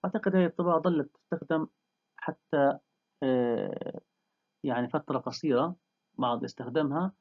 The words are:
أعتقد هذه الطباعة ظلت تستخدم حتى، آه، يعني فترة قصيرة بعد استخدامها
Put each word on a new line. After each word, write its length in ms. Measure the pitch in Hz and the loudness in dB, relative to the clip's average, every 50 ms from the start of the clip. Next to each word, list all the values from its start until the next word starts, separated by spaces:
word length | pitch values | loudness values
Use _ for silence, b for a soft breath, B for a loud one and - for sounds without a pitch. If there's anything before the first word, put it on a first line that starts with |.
| - | -4
أعتقد 300 | 185 - 214 - 196 185 | -2 -4 -2 0 2 4
هذه 100 | 185 180 | 4 4
الطباعة 340 | 170 - - 175 175 170 160 | 4 2 0 2 4 2 4
ظلت 320 | 151 180 175 151 143 - _ _ _ _ | 4 2 2 2 0 -2 _ _ _ _
تستخدم 360 | - 165 - - 165 160 160 - _ _ _ _ _ _ _ _ _ | -6 -6 -2 -2 0 0 0 -4 _ _ _ _ _ _ _ _ _
حتى، 600 | - - - 151 _ _ _ - 147 139 139 156 180 _ _ _ _ _ _ _ _ 139 | -10 -10 -10 -10 _ _ _ 2 4 4 4 2 0 _ _ _ _ _ _ _ _ 0
آه، 760 | 131 127 127 123 120 117 - - - - - - - - - _ _ _ _ _ _ _ _ _ _ _ _ - | 0 2 2 2 2 0 0 -2 -4 -6 -8 -8 -10 -10 -12 _ _ _ _ _ _ _ _ _ _ _ _ -4
يعني 260 | 139 120 120 123 120 | -2 -2 -2 -2 -2
فترة 280 | - 156 - - 135 | -2 -4 -2 -2 -4
قصيرة 580 | 131 - 127 120 - - 151 127 120 143 170 180 _ _ _ _ _ _ _ _ | -4 -2 -6 -8 -4 0 2 2 2 2 0 -2 _ _ _ _ _ _ _ _
بعد 260 | - 131 120 120 117 123 | -4 -2 -2 -2 -2 -4
استخدامها 680 | 120 - - 120 123 123 156 151 139 143 160 180 190 - _ | -8 -8 -8 -10 -2 -2 0 0 0 0 -2 -2 -4 -6 _